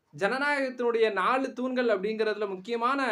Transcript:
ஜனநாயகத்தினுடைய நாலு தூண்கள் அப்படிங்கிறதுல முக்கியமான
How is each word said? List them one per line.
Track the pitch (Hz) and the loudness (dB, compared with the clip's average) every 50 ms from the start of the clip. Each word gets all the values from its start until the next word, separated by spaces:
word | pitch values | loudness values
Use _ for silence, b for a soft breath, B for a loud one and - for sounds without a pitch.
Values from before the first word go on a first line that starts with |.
| _ _ - | _ _ -6
ஜனநாயகத்தினுடைய | 147 185 202 240 269 285 294 294 277 277 254 254 247 247 240 226 233 226 220 202 | -2 0 0 0 0 0 0 0 0 0 -2 -2 -2 0 0 2 4 4 2 2
நாலு | 214 185 208 247 269 269 254 - | 2 2 2 2 2 0 -2 -4
தூண்கள் | - 247 254 254 247 247 233 | -4 -4 -2 -2 0 2 2
அப்படிங்கிறதுல | 214 190 185 214 220 214 220 214 208 208 214 202 | 2 2 0 -2 -2 0 0 -2 0 -2 -4 -4
முக்கியமான | 190 185 190 226 240 233 233 247 277 277 269 240 | -6 -6 -6 -6 -4 0 0 0 0 2 0 0